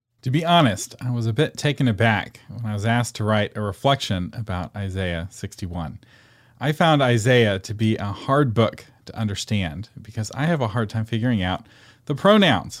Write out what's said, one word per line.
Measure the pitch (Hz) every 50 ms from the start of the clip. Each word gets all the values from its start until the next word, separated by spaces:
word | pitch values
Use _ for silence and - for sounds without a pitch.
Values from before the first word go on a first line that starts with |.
| _ _ _ _
To | _ 131
be | 127 160 165
honest, | 165 175 170 156 120 98 - - - - -
I | - 123
was | 123 120 113
a | 113 110
bit | 110 151 - - -
taken | - 147 147 - 143 123
aback | 110 90 110 117 107 98 71 - - - - -
when | - 113 117 107
I | 104
was | 101 98
asked | 117 117 120 120 - -
to | - 107
write | 104 107 107 104 - - 101
a |
reflection | 107 101 95 - - 139 139 139 - - 104 92 90 80 - -
about | 110 107 92 90 87 - -
Isaiah | 101 101 95 92 95 95 90 87 82 85 95
sixty-one. | - - - 95 - - - 90 87 87 82 76 - - - _ _ _ _ _ _ _ _ _ _ _
I | - 139
found | 151 - 175 165 156 147
Isaiah | 135 123 120 117 101 123 127 123 117 107 98 98
to | - - 107
be | 104 110 110 110 -
a | -
hard | 101 98 - - - 135 143 147 127 107
book | 110 113 - - - - - _ _ _ -
to | - -
understand | 110 107 101 - - - 110 104 95 82 76 82 104 - _ -
because | 101 - - - 107 - -
I | - 139
have | 160 175 151
a | 131 107
hard | 95 120 113 107
time | - 113 110
figuring | 110 - 113 110 127 123 107
out | 90 90 92 - - - - - - - _ _ _
the | - 151
pronouns. | 143 - 196 214 214 196 170 123 90 - - - -